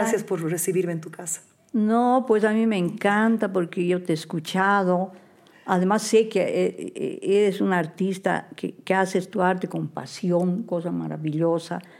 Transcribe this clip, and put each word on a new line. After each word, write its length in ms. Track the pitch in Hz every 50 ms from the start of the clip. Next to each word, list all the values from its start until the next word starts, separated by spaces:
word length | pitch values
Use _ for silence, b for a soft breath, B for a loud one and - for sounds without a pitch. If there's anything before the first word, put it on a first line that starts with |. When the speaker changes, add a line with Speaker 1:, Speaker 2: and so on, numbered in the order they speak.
Speaker 1:
gracias 220 | 220 226 226 196 208
por 180 | - 196 170 165
recibirme 480 | 156 175 170 - 190 165 185 180 175
en 100 | 170 160
tu 80 | 160 170
casa. 320 | 160 - 185 165 - - - _ _ _ _ _
Speaker 2:
No, 540 | - 226 208 214 226 233 247 247 247 262 254
pues 160 | - 214 214 208
a 80 | 214
mí 160 | 214 220 226
me 100 | 226 214
encanta 760 | 190 175 170 - - - 202 202 214 220 226 226 220 220 196
porque 340 | 190 185 170 170 - 190 175
yo 160 | 175 180 180 180
te 100 | 180 165
he 20 |
escuchado. 960 | 156 160 - - 165 160 - - 185 190 196 202 202 190 180 180 180 190 190 B B B B B B B B B B B
Además 380 | - 190 180 180 185 208 220 214
sé 260 | - 226 220 226 220
que, 120 | - 190
eh, 340 | 170 - - 180 185 185 - - - - -
eh, 240 | - - - - - -
eres 360 | - 196 202 208 202 180 196
una 180 | 202 196 185 175
artista 720 | 160 156 - - 185 196 185 185 - 190 170 160 - - -
que, 200 | - - - -
que 180 | - - - 185
haces 360 | 190 190 185 - 190 185 -
tu 100 | - 202
arte 260 | 180 180 185 180 -
con 200 | - - 165 160
pasión, 760 | 156 - - - - - - - 180 175 175 180 180 180 202 -
cosa 280 | - 175 170 165 175
maravillosa, 880 | 175 170 160 160 160 156 156 156 147 156 165 165 170 165 165 - 175 180 - B B